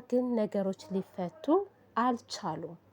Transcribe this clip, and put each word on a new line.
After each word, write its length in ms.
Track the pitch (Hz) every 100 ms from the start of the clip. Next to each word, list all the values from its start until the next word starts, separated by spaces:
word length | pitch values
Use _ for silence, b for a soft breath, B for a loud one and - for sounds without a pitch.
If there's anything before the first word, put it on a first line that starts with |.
| -
ግን 200 | 247 247 226
ነገሮች 480 | 214 202 190 190 208
ሊፈቱ 560 | 190 - - 175 - - 370 403 - _ -
አልቻሉም። 800 | 247 233 - - 180 160 170 175 _